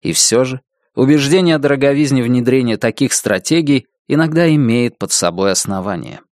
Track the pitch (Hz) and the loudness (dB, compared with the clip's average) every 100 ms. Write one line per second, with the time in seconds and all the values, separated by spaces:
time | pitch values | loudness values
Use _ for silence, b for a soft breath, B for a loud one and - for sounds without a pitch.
0 | 98 80 - 113 127 131 _ _ _ - | -4 -2 0 0 0 -6 _ _ _ -2
1 | 131 151 139 180 175 156 139 143 139 139 | 2 2 2 2 2 0 0 2 2 0
2 | 147 135 120 123 123 131 123 107 117 - | 0 0 2 0 2 0 0 -2 -2 -2
3 | 135 - - 98 - 165 151 139 - _ | -2 -2 -2 -2 0 0 2 0 -2 _
4 | _ 143 160 160 170 156 123 117 120 - | _ -2 0 2 2 2 2 2 -2 -4
5 | 98 - 87 87 98 92 - 98 95 87 | -6 -2 -2 0 0 0 -4 -6 -6 -8
6 | 62 - _ | -10 -18 _